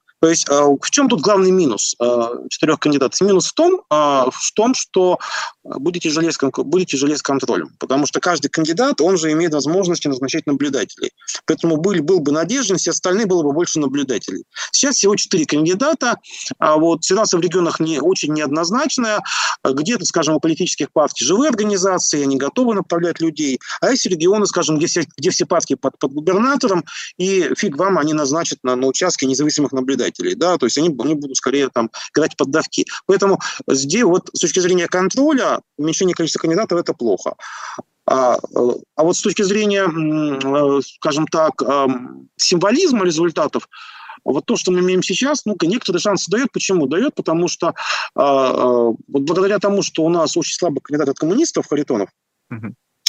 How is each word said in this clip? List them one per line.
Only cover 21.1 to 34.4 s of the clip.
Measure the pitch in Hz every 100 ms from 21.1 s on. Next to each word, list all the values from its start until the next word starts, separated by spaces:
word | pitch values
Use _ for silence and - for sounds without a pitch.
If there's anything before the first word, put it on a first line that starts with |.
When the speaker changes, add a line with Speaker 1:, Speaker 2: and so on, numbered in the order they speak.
| -
Speaker 1:
живые | - 202 302
организации, | 226 214 196 190 180 - 151
они | 139 135
готовы | 139 254 247
направлять | 208 - 170 170 160
людей. | 160 151 143 127 - -
А | 190
есть | 262 190
регионы, | 165 175 214 190
скажем, | 175 147 151
где | 165
все, | 180 156 -
где | 165
все | - 170
партии | 170 - 135
под, | 135 -
под | 139
губернатором, | 143 160 190 254 285 240 180 - - - -
и | 190 190 160 -
фиг | 208 139
вам, | 190 170
они | 151
назначат | 151 135 160 165 -
на, | 127 127
на | 135
участке | - 180 - 135
независимых | 131 151 147 135
наблюдателей. | 135 131 127 92 - 90
Да? | 101 175 170
То | 117
есть | 143
они, | 170 131
они | 143
будут | 151 143 127
скорее | - 139 131
там | 123 113 - - 147
играть | 156 -
под | 139
давки. | 151 - - - - -
Поэтому | 196 196 180 - - -
здесь | 135 139 208
вот | 208 185 -
с |
точки | -